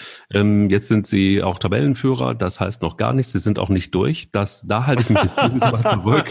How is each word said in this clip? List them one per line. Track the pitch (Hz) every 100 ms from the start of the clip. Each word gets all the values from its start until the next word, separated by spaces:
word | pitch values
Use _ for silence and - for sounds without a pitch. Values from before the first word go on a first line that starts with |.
| - - -
Ähm, | 101 104 104 101
jetzt | 98 -
sind | 107 101
sie | 98 98 98
auch | 92 87
Tabellenführer. | 90 101 143 127 131 127 127 120
Das | 92 -
heißt | 98 -
noch | 85 -
gar | 110
nichts. | 131 127
Sie | 95
sind | 104 -
auch | 95
nicht | 95 - 90
durch. | 117 165 -
Das, | 101 101 - 123
da | 104 127
halte | 123
ich | 117
mich | 117
jetzt | - -
dieses | 262 127
Mal | 226 113
zurück. | 214 123 95 147 -